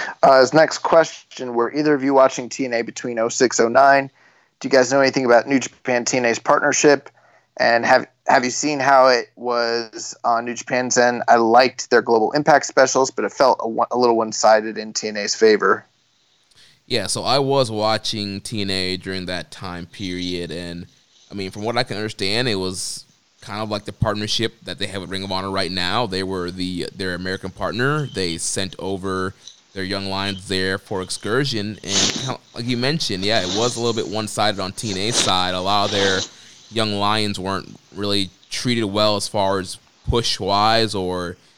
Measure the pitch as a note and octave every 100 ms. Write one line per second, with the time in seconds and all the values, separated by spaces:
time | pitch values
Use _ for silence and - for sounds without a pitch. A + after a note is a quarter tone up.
0 | - - - C3 B2+ D#3 D#3 - - E3
1 | D#3+ - - - B2+ A#2 A#2 C#3+ D3+ C#3+
2 | C3+ C3+ C3 - B2 - C3 A#2 A2+ -
3 | B2+ A#2 A2+ - B2 - A#2 A#2 C#3 C#3
4 | C3+ _ _ _ _ _ C3 C3 B2 C#3
5 | C3+ C3+ B2+ A#2+ A2 C#3 - _ - B2
6 | A#2 C3 A#2+ A2+ - C#3+ D3 C3 D3+ C#3+
7 | - _ _ _ _ - A#2+ A#2 A#2 B2+
8 | - _ - C3+ B2 A#2 C#3+ D3 C3 C#3
9 | C3 B2 G#2+ - A#2+ A#2+ A#2 A#2 A2+ A2+
10 | A2 - A#2+ A#2 A#2+ A#2 - B2+ B2+ A#2+
11 | B2 A#2+ - A#2+ A#2 A#2 C3 - - A#2+
12 | - A#2 - D3 D3+ C#3+ - - C3+ C3+
13 | C3 - G#2 - C3 - A2+ A#2 A#2 A#2+
14 | B2 A2+ A2 G2+ A2 A2 G#2+ A2 A2 G#2+
15 | G#2+ G#2+ G2+ - A2 G#2+ F#2+ G#2+ - _
16 | _ _ _ _ _ _ - _ - A#2
17 | F#2 A#2+ F#2 C3 C3+ C#3 A#2+ A2 G#2+ A2
18 | - A2 G2+ F#2+ - A2 G2 F#2+ F#2 F#2
19 | F#2+ F#2+ F2+ F2+ D#2 - F#2+ F2 F2 -
20 | G2 F2+ F2+ F2+ E2+ E2 F2 F2 F2+ _
21 | _ _ _ G2+ F#2+ G#2+ G#2+ A#2 - G2+
22 | G#2+ - F#2+ G#2+ B2+ G2 F#2 F#2 - -
23 | - _ _ _ - G#2 A2 G#2 G2+ G2+
24 | A2 G#2 G#2 - A2 - F#2 F2+ G2+ G2
25 | E2+ F#2+ G2 F#2 F#2+ G2 F2 F#2 F2+ G#2+
26 | A#2+ F#2 F#2+ F#2+ F2 F#2 F2+ F2 D2 -
27 | F#2+ F2 F#2 F#2+ F#2+ - F#2 G2 C3 D3+
28 | C#3 - F2+ E2 - - F#2+ - F#2+ F#2+
29 | F#2+ F#2 F#2 - - _ _ G2 F#2 G2
30 | G2 F#2+ G2 G2 F#2+ F#2+ F#2+ F#2+ - G2+
31 | F#2 - G#2 A#2+ C#3+ A2+ G2+ G#2 E2+ G2
32 | - - B2+ B2 _ - A#2+ B2 B2+ D#3+
33 | - G2 G2 A2 F2+ G2 B2 A#2+ A#2 A2+
34 | - G#2 G#2+ - G#2 G2 F#2+ - A2+ F#2
35 | G#2 B2 - F#2 F#2 F#2 F#2 G2+ G2+ G#2
36 | G2 F#2+ - - - - - A2 A2 G2+
37 | G2+ G#2+ G#2 G2 F#2 F#2+ - - _ E2+
38 | G#2 G2+ F#2 _ - - B2+ A#2+ G#2+ G2+
39 | G#2+ G2+ - A2 G2 G2 F2+ - _ _
40 | - A#2+ A2+ - G2 G2+ G#2+ A2+ A2+ G#2
41 | F#2 F2+ F2 F2+ _